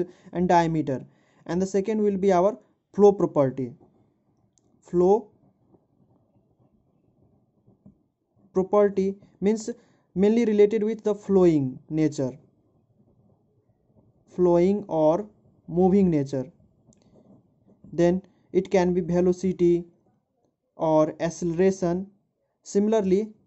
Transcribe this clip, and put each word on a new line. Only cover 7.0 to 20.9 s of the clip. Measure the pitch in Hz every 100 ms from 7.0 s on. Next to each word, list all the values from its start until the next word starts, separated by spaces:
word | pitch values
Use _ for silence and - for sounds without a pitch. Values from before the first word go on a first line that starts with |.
| _ _ _ _ _ _ _ _ - _ _ _ _ _ _
property | 190 190 208 208 196 190 196 _ _
means | 190 220 220 240 _ _ _
mainly | 175 202 226
related | 233 208 208 226
with | 214 226
the | 214
flowing | 202 - 196 180 151 131 131 -
nature, | 156 151 143 127 - _ _ _ _ _ _ _ _ _ _ _ _ _ _ _ _ _ _ _
flowing | - 180 175 180 202 202
or | 160 156 175 214 _ _ _ -
moving | 165 185 196 185
nature. | 151 139 135 131 _ _ _ _ _ _ _ _ - _ _ _ _ -
Then | 156 170 185 - _ _
it | 185 190
can | 190 180
be | 180
velocity | 165 175 180 180 185 180 175 170 170 _ _ _ _ _ _ _ _
or | - 160